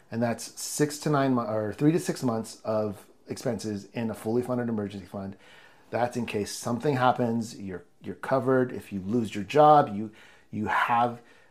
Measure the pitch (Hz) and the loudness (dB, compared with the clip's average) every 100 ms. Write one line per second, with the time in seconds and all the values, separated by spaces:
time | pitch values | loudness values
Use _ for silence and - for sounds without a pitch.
0 | _ 113 120 117 - - - - 147 - | _ -2 -2 -2 -8 -12 -6 0 0 0
1 | 160 147 135 127 110 110 107 104 147 175 | 0 2 2 0 0 -2 -2 2 2 4
2 | 180 165 127 113 107 - 110 110 107 98 | 0 -2 -2 -2 -4 -8 -2 -2 -2 -6
3 | - _ - - 131 107 110 101 - 123 | -16 _ -12 -6 -4 -4 -4 -6 -6 -6
4 | 113 101 110 120 123 123 117 110 101 101 | -4 -4 -2 0 0 -2 -2 -2 -4 -8
5 | 90 101 98 - - - - - _ 113 | -10 -10 -10 -12 -20 -20 -20 -20 _ -2
6 | 120 123 113 107 101 - 147 120 156 131 | -2 -2 -4 -4 -4 -6 -4 -2 0 4
7 | 127 123 120 117 110 - 98 87 - _ | 4 4 0 0 -4 -8 -10 -10 -14 _
8 | 98 - - 135 123 131 127 123 - 98 | -12 -10 -2 0 4 4 2 -4 -8 -6
9 | 92 120 107 104 98 147 151 151 131 101 | -2 -2 -2 -6 2 6 8 8 6 -2
10 | 110 - - - _ 104 104 - - 117 | -8 -12 -20 -20 _ -4 -2 0 2 2
11 | 120 117 - - _ | 2 -2 -14 -20 _